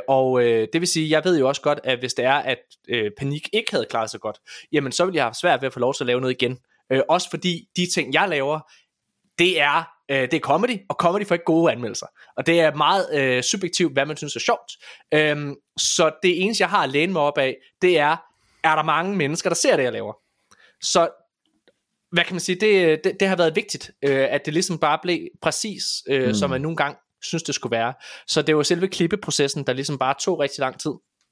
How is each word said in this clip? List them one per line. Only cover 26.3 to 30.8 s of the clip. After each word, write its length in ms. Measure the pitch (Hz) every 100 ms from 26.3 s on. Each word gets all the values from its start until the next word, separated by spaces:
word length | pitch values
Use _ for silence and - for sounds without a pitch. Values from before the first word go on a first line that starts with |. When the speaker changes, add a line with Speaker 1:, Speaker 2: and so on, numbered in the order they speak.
Speaker 1:
som 160 | 107 139
man 120 | 131
nogle 160 | 151 160
gange 200 | 143 143 _ _
synes, 200 | - 165
det 120 | 160 135
skulle 160 | 120 117
være. 160 | 113 131 - - -
Så 140 | -
det 140 | 147 151
var 60 |
selve 240 | 147 175 190
klippeprocessen, 760 | - 165 202 - - 139 151
der 100 | 139
ligesom 240 | 127 143 139
bare 180 | 131 139
tog 200 | - 165
rigtig 200 | 143 -
lang 180 | 131
tid. 120 | 131